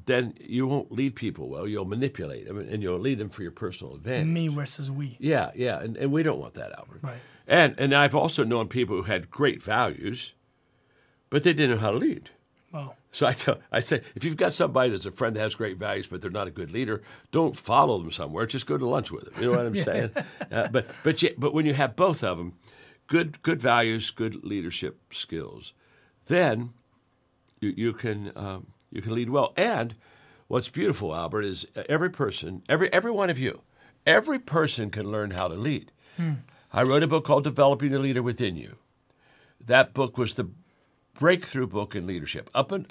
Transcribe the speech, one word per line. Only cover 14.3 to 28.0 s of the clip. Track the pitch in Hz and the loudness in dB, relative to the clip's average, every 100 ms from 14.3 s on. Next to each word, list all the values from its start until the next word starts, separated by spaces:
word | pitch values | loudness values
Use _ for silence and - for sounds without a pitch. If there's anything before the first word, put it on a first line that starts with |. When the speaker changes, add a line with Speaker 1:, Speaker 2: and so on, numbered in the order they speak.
| 151 | 0
Speaker 1:
got | 269 | 0
somebody | - 156 127 127 | 2 2 2 2
that's | 98 95 | 0 -6
a | |
friend | - 117 107 | -2 -2 0
that | |
has | 107 | -2
great | - 107 90 | -2 -6 -4
values, | 104 101 90 | -4 -4 -4
but | 87 | -8
they're | 92 | -6
not | 98 98 | -6 -6
a | |
good | 80 80 | -8 -6
leader, | 104 127 107 - - _ | -4 -2 -4 -8 -20 _
don't | 160 165 - | 0 0 -2
follow | - 123 147 104 | 2 4 6 2
them | 82 | -2
somewhere. | - 73 78 113 | -6 -6 -4 -4
Just | 135 - | -4 -2
go | 143 | -2
to | 123 | 0
lunch | 139 - | 0 -2
with | - - | -8 -12
them. | - | -2
You | 120 | 2
know | 123 | 2
what | 120 | 2
I'm | |
Speaker 2:
<laughs> | 196 | 0
Yeah. | |
Speaker 1:
saying? | 160 - 117 285 269 - - | 0 0 -2 -4 -8 -10 -6
Uh, | 113 110 | -2 0
but, | 123 - - | 0 -2 -2
but | 156 156 | 0 2
you, | - - | 0 0
but | 143 | 0
when | 156 151 | 2 2
you | |
have | 139 135 | 2 0
both | 110 185 151 | 2 2 2
of | 101 85 | -2 -2
them, | 87 - - - - _ - | -6 -12 -20 -20 -20 _ 0
good, | 165 160 - | 2 2 -2
good | - 160 | -2 2
values, | 120 120 113 113 104 | 4 4 4 0 -4
good | - 113 110 | -4 -4 -4
leadership | - 101 87 - 92 - _ | -6 -4 -4 -4 -6 -8 _
skills, | - - 82 58 55 - - _ _ _ _ - | -12 -8 -8 -8 -14 -20 -20 _ _ _ _ 0
then | 175 160 110 120 - _ _ _ _ _ _ _ _ | 2 4 2 -4 -12 _ _ _ _ _ _ _ _
you, | 104 | -4
you | 95 113 | 0 -2
can, | 110 | -2